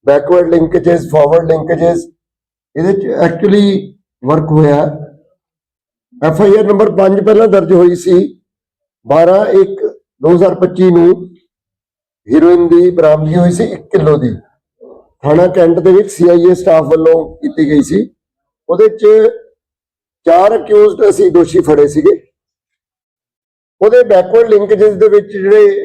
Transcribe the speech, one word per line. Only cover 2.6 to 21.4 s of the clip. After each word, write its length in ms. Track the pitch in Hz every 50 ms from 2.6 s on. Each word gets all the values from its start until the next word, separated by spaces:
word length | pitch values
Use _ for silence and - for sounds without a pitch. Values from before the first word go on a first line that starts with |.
| _ _ -
ਇਹਦੇ 160 | 147 170 196
ਚ 140 | 196 196 196
actually 880 | - - 135 170 165 170 170 202 196 196 208 202 202 190 - - - _ _ _ _ _ _ 123
ਵਰਕ 260 | 135 151 156 156 160
ਹੋਇਆ। 480 | 151 156 151 147 143 147 - - - - - - _ _ _ _ _ _ _ _ _ _ _ _ _ _ _ _ _ _ _ _ _ - 139
ਐਫ 160 | 160 156 -
ਆਈ 160 | 208 196 202 214
ਆਰ 60 | 190
ਨੰਬਰ 260 | 202 196 190 220 -
ਪੰਜ 300 | - 196 190 190 196 196
ਪਹਿਲਾਂ 280 | 190 214 214 214 226 202
ਦਰਜ 240 | 196 190 165 160
ਹੋਈ 220 | 185 175 180 175 180
ਸੀ, 460 | 175 - 185 175 180 202 - - _ _ _ _ _ _ _ _ _ _ _ _ _ -
ਬਾਰਾਂ 400 | 120 143 160 170 180 190 202 220
ਇੱਕ 540 | - 190 190 190 196 - - 214 - - _ _ _ _ -
ਦੋ 60 | 254 160
ਹਜ਼ਾਰ 260 | 180 170 202 - -
ਪੱਚੀ 360 | - 185 180 - 180 185 185
ਨੂੰ 400 | 170 170 170 180 180 175 - - _ _ _ _ _ _ _ _ _ _ _ _ _ _ _ _ _ _ _ 104 131
ਹੈਰੋਇਨ 340 | 156 165 175 - 175 175 165
ਦੀ 220 | 170 175 180 180
ਬਰਾਮਦਗੀ 460 | 175 170 160 151 151 156 151 156 165
ਹੋਈ 140 | 180 175 175
ਸੀ 140 | 175 190 254
ਇੱਕ 180 | - - -
ਕਿਲੋ 340 | - - 202 175 151 156 147
ਦੀ, 200 | 123 127 117 98 - _ _ _ _ _ _ _ _ - - - _ _ _ _ _
ਥਾਣਾ 240 | - 147 151 170 180
ਕੈਂਟ 320 | 180 185 185 170 170 170 180
ਦੇ 140 | 156 190
ਵਿੱਚ 180 | 180 202 208 202
ਸੀ 180 | - - 175 175
ਆਈ 220 | 175 170 170 180
ਏ 40 | 175
ਸਟਾਫ 300 | 180 - 190 160 160 147
ਵੱਲੋਂ 520 | 139 160 160 160 165 165 165 151 - -
ਕੀਤੀ 340 | - 294 - - 160 151 143
ਗਈ 120 | 151 143
ਸੀ। 280 | - - 165 208 247 - _ _ _ _ _ _ _ _ _ _ _ -
ਉਹਦੇ 200 | 170 180 220 214
ਚ 160 | 220 220 214 208 214 220 214 240 - - - _ _ _ _ _ _ _ _ _ _ _ _ _ _ _ -
ਚਾਰ 400 | 330 330 359 370 214 226 339 -
ਅਕਿਊਜ਼ਡ 460 | - 214 208 208 208 - - 220 202
ਅਸੀਂ 200 | - - 208 180
ਦੋਸ਼ੀ 300 | 151 175